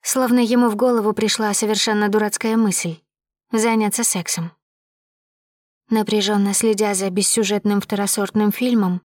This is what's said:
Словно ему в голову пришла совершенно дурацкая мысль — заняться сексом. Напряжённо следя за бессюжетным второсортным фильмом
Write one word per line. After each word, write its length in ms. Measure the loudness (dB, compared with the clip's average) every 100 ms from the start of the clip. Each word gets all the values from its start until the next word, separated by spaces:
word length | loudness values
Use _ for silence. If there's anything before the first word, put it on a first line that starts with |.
| -4
Словно 300 | -2 2 2
ему 320 | 4 4 2
в 60 | 2
голову 380 | 2 2 0
пришла 380 | 0 -2 0 -2 0
совершенно 540 | 0 0 0 0 2
дурацкая 480 | 2 0 -2 -2 0
мысль — 400 | 0 0 -6 -10 _ _ _ _ _
заняться 520 | -2 0 0 0 -2
сексом. 480 | -2 -4 -4 -6 -6 _ _ _ _ _ _ _ _ _ _ _ _ _ _
Напряжённо 640 | -2 0 0 0 0 0
следя 400 | 0 0 0 0
за 160 | -2 -2
бессюжетным 720 | -2 0 0 0 0 0 0
второсортным 720 | -2 -4 -2 -2 -2 0 0
фильмом 500 | 0 0 0 0 -2 _